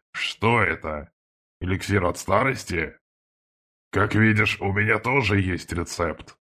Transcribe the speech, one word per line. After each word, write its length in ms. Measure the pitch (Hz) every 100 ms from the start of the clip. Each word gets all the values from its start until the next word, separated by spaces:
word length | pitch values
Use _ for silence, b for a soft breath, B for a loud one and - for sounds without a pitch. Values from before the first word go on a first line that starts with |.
| _
Что 500 | - - - 110 117
это? 480 | 98 80 80 76 71 _ _ _ _ -
Эликсир 420 | 90 95 - 98 87
от 100 | -
старости? 760 | - 98 131 120 - 90 80 - _ _ _ _ _ _ _ _ _
Как 220 | 95 104
видишь, 420 | 104 110 107 107 -
у 100 | 98
меня 260 | 98 107 107
тоже 440 | 123 139 104 101
есть 320 | 95 85 -
рецепт». 640 | 85 78 - 82 76 - -